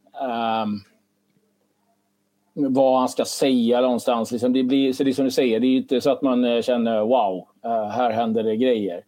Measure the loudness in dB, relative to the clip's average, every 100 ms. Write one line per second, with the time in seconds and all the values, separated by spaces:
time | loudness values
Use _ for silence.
0 | _ -8 -6 -2 -2 -2 -2 -6 -10 _
1 | _ _ _ _ _ _ _ _ _ _
2 | _ _ _ _ _ -4 0 2 4 4
3 | 0 -2 -6 -2 0 2 2 2 2 0
4 | 0 -2 -2 -2 0 0 0 2 0 0
5 | -2 0 0 0 0 2 2 0 0 0
6 | 0 0 0 0 2 0 0 0 0 0
7 | 2 2 0 -4 -10 _ -4 -4 -4 -2
8 | 0 0 0 0 0 0 2 0 -2 -6